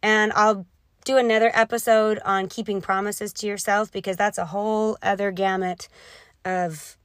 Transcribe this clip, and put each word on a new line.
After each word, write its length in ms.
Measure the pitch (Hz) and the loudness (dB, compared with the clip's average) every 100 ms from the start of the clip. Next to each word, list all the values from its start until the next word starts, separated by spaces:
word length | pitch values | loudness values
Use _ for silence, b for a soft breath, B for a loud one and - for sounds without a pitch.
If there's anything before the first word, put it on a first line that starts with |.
And 300 | 214 214 214 | 2 2 2
I'll 340 | 208 214 202 180 _ _ _ | 4 4 2 -4 _ _ _
do 120 | - 262 | 0 2
another 340 | 240 220 226 | 4 4 4
episode 640 | 226 226 233 233 220 214 214 | 4 2 0 2 4 4 0
on 240 | - 196 190 | -2 -2 -2
keeping 320 | - 220 196 | -6 -4 -4
promises 520 | 180 190 202 208 208 | -2 -2 -2 -6 -8
to 120 | - 208 | -8 -8
yourself, 440 | 202 - 202 214 | -4 0 0 0
because 260 | - 190 185 | -6 -6 -2
that's 220 | 208 190 | -2 -2
a 80 | 170 | -6
whole 500 | 190 214 220 214 - | -4 -2 0 0 -2
other 280 | - 196 202 | -2 -2 -2
gamut 560 | 190 196 190 185 180 - B B B B B | 0 -2 0 -4 -6 -12 B B B B B
of 520 | 185 185 175 156 - - | -6 -2 -2 -6 -16 -20